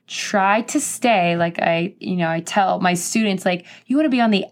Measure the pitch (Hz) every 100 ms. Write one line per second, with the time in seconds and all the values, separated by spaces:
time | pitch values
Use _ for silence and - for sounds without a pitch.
0 | - - - 208 190 214 226 302 - -
1 | 247 208 175 170 170 170 - 165 175 -
2 | - 180 165 165 170 208 190 180 180 175
3 | - 226 220 190 190 180 - - - 269
4 | 311 247 233 196 -